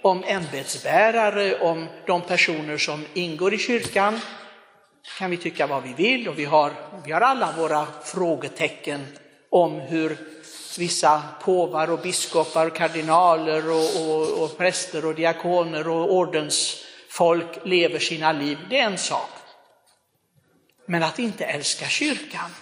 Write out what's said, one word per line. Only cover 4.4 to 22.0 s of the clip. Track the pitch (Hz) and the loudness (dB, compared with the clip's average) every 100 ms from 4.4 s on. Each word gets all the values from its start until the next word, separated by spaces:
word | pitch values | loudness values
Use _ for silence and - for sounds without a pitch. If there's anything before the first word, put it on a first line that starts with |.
| - - _ _ _ _ - - | -18 -20 _ _ _ _ -18 -8
Kan | 185 | -4
vi | 175 | -4
tycka | 170 165 143 | -6 -2 -2
vad | 139 | -2
vi | 127 | -4
vill, | 127 214 254 208 | 0 2 2 -2
och | 147 | -4
vi | |
har, | 147 156 147 - - - | 4 4 4 -2 -14 -14
vi | 143 | -2
har | 160 | 4
alla | 240 262 175 160 | 4 4 0 0
våra | 156 151 147 - | 0 0 -2 -10
frågetecken | - 180 175 147 135 - 147 - - 143 135 - - _ _ | -10 -2 0 0 -4 -4 -4 -4 -8 -8 -10 -18 -20 _ _
om | 180 165 156 | 4 4 0
hur | 131 160 156 147 - - - - - - | -4 -2 -2 -4 -12 -18 -20 -18 -14 -6
vissa | 175 - 151 151 151 - | -4 2 4 4 0 -6
påvar | - 185 165 156 160 | 0 2 2 0 0
och | 165 | -2
biskopar | 175 - - 165 156 160 160 | -2 -4 0 0 2 2 0
och | 160 | 0
kardinaler | 165 160 156 165 180 160 160 156 160 | -2 0 4 6 6 4 2 0 2
och, | 160 160 165 | 2 2 0
och, | 160 156 156 - | 0 0 0 0
och | 156 156 | -2 0
präster | 180 - - 160 | 0 0 -6 -4
och | 160 | -4
diakoner | 160 165 165 175 180 165 156 160 | 0 0 0 2 2 2 -2 -2
och | 165 170 | 0 2
ordensfolk | 185 165 156 151 - - - - - - - 175 170 165 - | 2 2 0 0 -2 -2 -6 -14 -20 -16 2 4 4 0 -10
lever | 190 180 165 156 | 0 2 2 0
sina | - 160 156 | -4 0 0
liv. | 156 143 147 180 | 0 -2 -6 -2
Det | 262 | 0
är | 226 | 0
en | 185 | -2
sak. | - 131 - - - - _ _ _ _ _ _ _ _ _ _ _ _ - | -4 -4 -6 -14 -20 -20 _ _ _ _ _ _ _ _ _ _ _ _ -4
Men | 170 | 0
att | 160 202 | 0 0
inte | 233 180 | -4 -4
älska | 156 147 139 - 139 | -6 -4 -4 -4 -4
kyrkan | - | 0